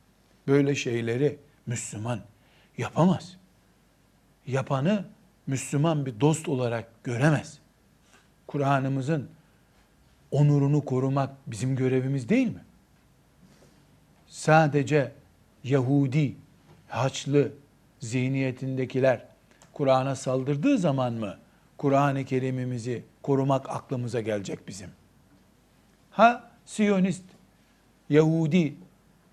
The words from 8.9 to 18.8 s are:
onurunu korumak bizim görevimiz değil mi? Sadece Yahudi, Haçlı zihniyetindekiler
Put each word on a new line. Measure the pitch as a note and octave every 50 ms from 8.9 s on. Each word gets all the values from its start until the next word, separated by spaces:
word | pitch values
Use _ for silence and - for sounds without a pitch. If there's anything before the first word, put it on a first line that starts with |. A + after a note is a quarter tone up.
| C3+ C3+ C3 C3 E3 D3+ A#2 - - - _ _ _ _ _ _ _ _ _ _ _ _ _ _ _ _ _ -
onurunu | - C#3 D3 D3 D3 C#3+ C#3 C#3 D3 D3 C#3+
korumak | - C3 B2+ C3 C3+ C3+ C#3 C3+ C3 - - -
bizim | - A2+ G2+ B2 C3 C3+
görevimiz | B2 B2+ B2+ C3 C3 B2+ C3+ C#3 C#3 B2 A2+
değil | G3+ B3+ C4
mi? | A3 A#2 - - _ _ _ _ _ _ _ _ _ _ _ _ _ _ _ _ _ - _ - - _ _ _ _ _ _ _ _ _ _ _
Sadece | _ - - - - D#3 D#3+ D#3+ D3 C3 D3 C3+ A#2 D3+ D3+ C3 - - - _ _ _ _ _ _ _ _ -
Yahudi, | B2 C#3 C#3 B2+ B2 C#3+ C#3+ C#3 C3 A#2+ D#3 D3+ B2 G2 - - _ _ _ _ - - _ _ -
Haçlı | - A2 B2+ C3+ - - - C#3 C#3 C#3+ C#3 A2+ - - - _ _ _ _ _ _ -
zihniyetindekiler | - A2+ A2+ C3 B2+ C3 C3+ C3+ C3+ C3 B2+ - C#3 C3+ C3 B2+